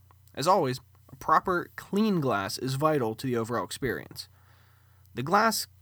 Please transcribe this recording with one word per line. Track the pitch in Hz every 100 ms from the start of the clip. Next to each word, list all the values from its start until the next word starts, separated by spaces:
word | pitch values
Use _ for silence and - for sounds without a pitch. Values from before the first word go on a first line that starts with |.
| - - _
As | - 151
always, | 196 135 127 - - -
a | -
proper, | - 170 - 175 - -
clean | - 196 220 180
glass | 131 101 98 -
is | 135 135
vital | 156 151 110 110
to | 135
the | 117
overall | 113 117 90
experience. | - 113 78 - - - _ _ _ _ _ _ _ - -
The |
glass | 135 202 220 208 - -